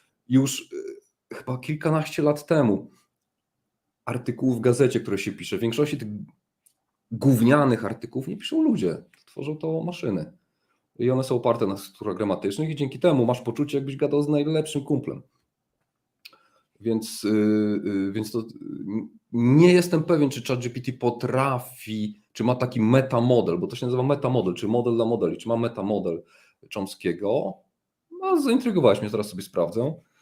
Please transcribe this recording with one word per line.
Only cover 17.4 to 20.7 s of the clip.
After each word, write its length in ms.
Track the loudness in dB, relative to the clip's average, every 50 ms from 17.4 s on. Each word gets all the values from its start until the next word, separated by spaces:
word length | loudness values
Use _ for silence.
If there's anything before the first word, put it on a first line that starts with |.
| 4 4 4 2 2 0 0 -2 -2
y, 260 | -2 -2 -2 -2 -2
więc 200 | -2 -4 -6 -4
to, 80 | -4 -6
y, 40 | -6 -6 -12 -16 -14 -12 -10 -10 -8 -6 -6 -6 -6 -8 -14 -20 _ _
nie 420 | -2 2 4 6 8 8 8 8 8
jestem 300 | 6 4 4 0 0 2
pewien, 260 | 2 4 4 4 2
czy 140 | 0 -4 -4
chat 160 | -4 -4 -2
G 100 | -2
P 120 | -6